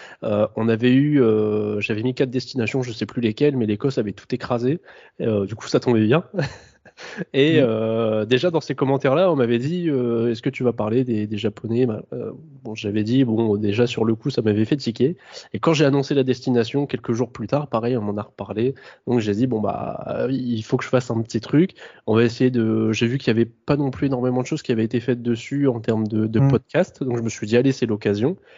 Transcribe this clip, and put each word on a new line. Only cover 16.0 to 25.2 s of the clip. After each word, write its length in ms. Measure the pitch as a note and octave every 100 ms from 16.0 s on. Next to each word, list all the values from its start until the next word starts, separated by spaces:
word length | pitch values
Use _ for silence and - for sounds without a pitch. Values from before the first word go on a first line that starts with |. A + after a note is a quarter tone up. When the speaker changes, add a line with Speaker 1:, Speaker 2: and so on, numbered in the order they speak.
| C3
Speaker 1:
la 80 | C#3
destination 640 | B2+ A#2+ - A#2+ A2+ C#3 C#3+
quelques 260 | B2 -
jours 200 | A#2 A#2
plus 140 | - G#2+
tard, 220 | C#3+ D3
pareil, 280 | A#2 A#2 B2+
on 60 |
m'en 140 | G#2 G#2
a 40 |
reparlé. 520 | G#2 - G2+ G#2 B2 C3+ - - -
Donc 140 | A#2+
j'ai 120 | G#2
dit, « 140 | G2+ B2+
Bon, 120 | A2+
bah, 440 | G2+ - - - -
euh, 220 | - A#2+
il 320 | C3 B2+ A2+
faut 140 | G#2+ B2+
que 80 |
je 60 | -
fasse 200 | B2+ -
un 120 | A2+
petit 180 | A2+ A2+
truc. » 340 | - C#3+ F#3 - - - -
On 80 |
va 100 | A2
essayer 260 | A#2 A#2+ B2+
de. 420 | B2 A2 A2 A2
J'ai 140 | A2 A#2
vu 100 | C3
qu'il 120 | -
y 20 |
avait 160 | A2+ A#2
pas 300 | - - C#3+
non 140 | C#3
plus 180 | B2+ C#3+
énormément 340 | B2+ B2+ B2+
de 40 | B2
choses 160 | D#3
qui 80 | -
avaient 140 | A2+
été 160 | A2+ A#2+
faites 220 | A2+ A#2+